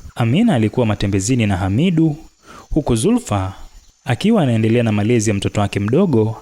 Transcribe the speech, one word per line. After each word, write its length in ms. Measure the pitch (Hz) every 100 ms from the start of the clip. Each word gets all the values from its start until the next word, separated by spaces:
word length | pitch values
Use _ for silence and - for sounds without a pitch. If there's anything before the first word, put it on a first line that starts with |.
| -
Amina 400 | - 117 156 240
alikuwa 320 | 131 107 - 110
matembezini 600 | 101 104 98 98 127 104
na 100 | 92
Hamidu, 600 | 95 107 185 170 160 147 - _ - - -
huku 260 | 156 139 113
Zulfa 560 | 160 240 - 101 92 - - - _ _
akiwa 380 | - 120 202 226
anaendelea 400 | 135 110 110 120
na 100 | 117
malezi 380 | 104 104 120 107
ya 40 | 98
mtoto 240 | 95 104
wake 200 | 101 101
mdogo, 560 | 101 143 196 117 107 110